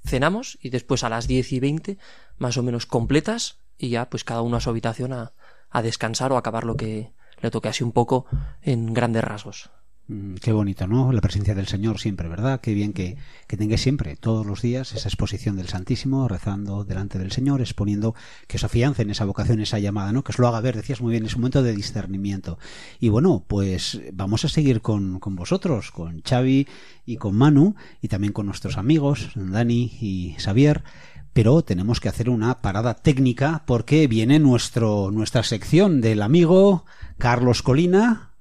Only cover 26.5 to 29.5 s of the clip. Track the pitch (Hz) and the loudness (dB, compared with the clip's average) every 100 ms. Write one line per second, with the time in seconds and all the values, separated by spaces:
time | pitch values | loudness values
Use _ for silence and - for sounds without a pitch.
26.5 | 135 143 - - - - 117 107 101 143 | 2 0 -8 -20 -20 -12 -6 -2 4 6
27.5 | 143 180 214 - - 117 98 101 101 101 | 8 6 2 -12 -12 -4 -2 -2 -2 -6
28.5 | 95 98 - 107 160 139 143 - - 95 | -6 -6 -4 2 4 4 0 -4 -8 -4